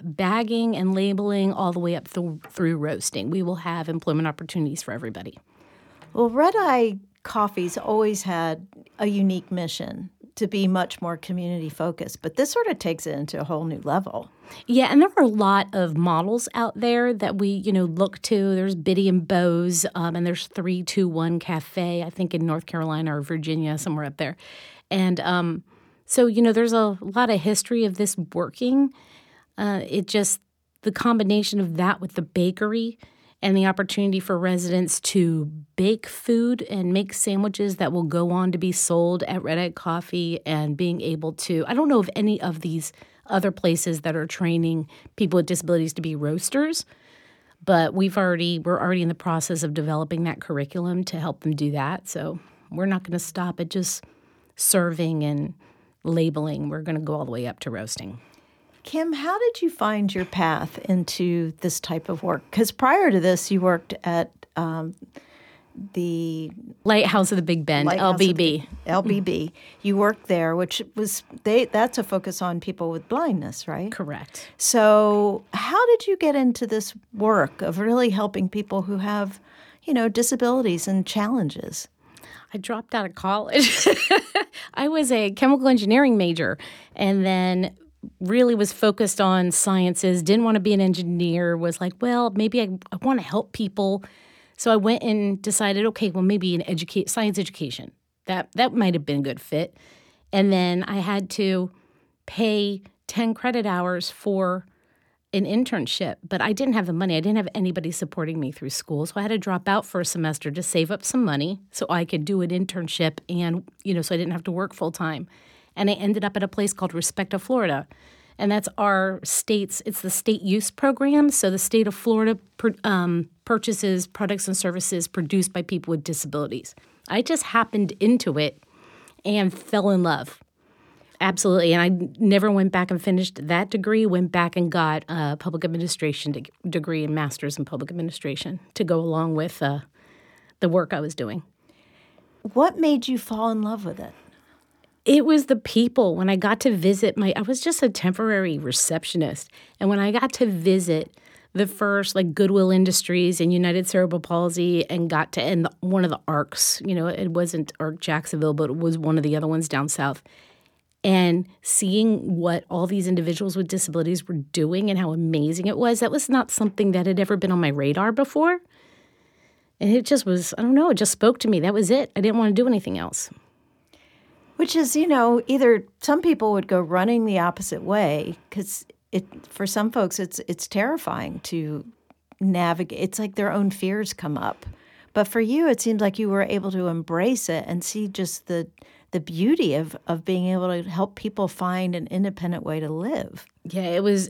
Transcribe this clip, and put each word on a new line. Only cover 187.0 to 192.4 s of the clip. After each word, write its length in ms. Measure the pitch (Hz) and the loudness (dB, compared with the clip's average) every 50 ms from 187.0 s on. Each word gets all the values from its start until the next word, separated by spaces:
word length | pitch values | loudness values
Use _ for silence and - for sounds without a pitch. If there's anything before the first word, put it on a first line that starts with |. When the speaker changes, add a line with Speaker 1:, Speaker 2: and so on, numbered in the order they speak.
| 160 - 165 170 185 240 262 233 - - | -4 -2 -2 0 2 2 0 0 -2 -2
Speaker 2:
it 160 | 165 156 - - | -4 -4 -4 -4
and 180 | 180 180 170 | -4 -4 -4
see 240 | - - 214 214 202 | -6 -6 -6 -6 -6
just 380 | 196 - 190 170 - - - - | -4 -4 -6 -6 -6 -8 -8 -6
the, 200 | 175 170 165 - _ _ - - _ _ _ _ | -4 -4 -4 -6 _ _ -20 -20 _ _ _ _
the 100 | - 180 | -6 -6
beauty 540 | 151 - 170 160 185 233 311 330 302 170 135 | -4 -4 -4 0 2 2 4 4 2 2 2
of, 200 | 147 160 156 - - - - | 0 -2 -4 -8 -10 -6 -6
of 180 | 170 160 165 | -6 -4 -4
being 220 | - 185 180 180 185 | -2 -2 0 0 0
able 200 | 185 185 180 185 | 0 0 0 -2
to 160 | 180 175 175 190 | -2 -4 -6 -6
help 260 | 170 170 196 202 202 | -4 -2 -2 -2 -4
people 320 | - - 214 202 - 202 175 | -6 -8 -8 -4 -2 -4 -4
find 480 | - - 185 180 180 185 185 185 175 | -4 -4 -4 -2 -2 -2 -2 -2 -4
an 120 | 175 160 - | -4 -6 -4
independent 580 | - 185 196 202 196 196 | -2 -2 -2 -2 -4 -4